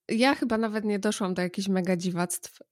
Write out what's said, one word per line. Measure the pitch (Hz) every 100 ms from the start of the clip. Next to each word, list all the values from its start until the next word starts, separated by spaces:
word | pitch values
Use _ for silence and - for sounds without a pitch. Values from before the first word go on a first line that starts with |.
| -
ja | 226 262
chyba | 277 247 226
nawet | 226 214
nie | 208 202
doszłam | 214 - 185
do | 185
jakichś | 180 196 190
mega | 185 180 175
dziwactw, | 180 175 175 - - - -